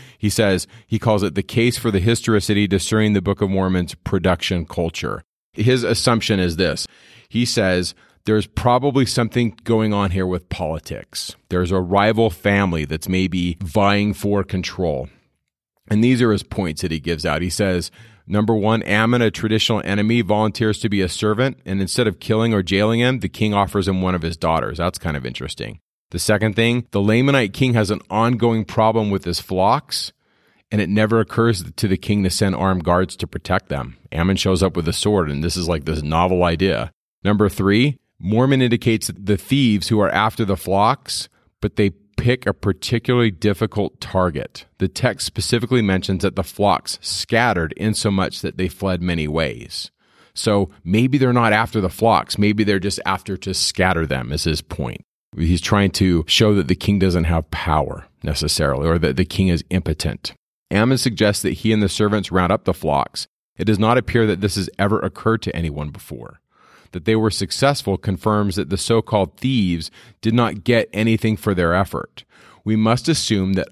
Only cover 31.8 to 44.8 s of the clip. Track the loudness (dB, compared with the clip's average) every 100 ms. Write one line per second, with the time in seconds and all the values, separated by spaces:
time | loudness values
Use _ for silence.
31.8 | -2 0 0 0 0 0 0 0 0 0
32.8 | 2 2 0 -4 -10 -10 -2 -2 -2 -8
33.8 | -8 -14 -10 -2 0 0 0 2 0 0
34.8 | -4 -2 0 0 0 -2 -4 -4 -2 -2
35.8 | -2 -4 -2 0 2 2 2 2 0 0
36.8 | -4 _ _ _ -2 2 2 2 2 4
37.8 | 2 -2 _ _ -2 2 2 2 2 2
38.8 | 0 0 -2 -8 -2 -2 0 2 4 2
39.8 | 2 2 2 2 0 -2 -2 -2 0 2
40.8 | 2 0 -6 -10 -10 _ _ _ -6 0
41.8 | -2 -2 _ -2 0 0 -2 -2 -2 -2
42.8 | -2 -4 0 2 2 2 -2 0 -2 -2
43.8 | -4 -6 -4 0 0 -2 -10 -14 -20 _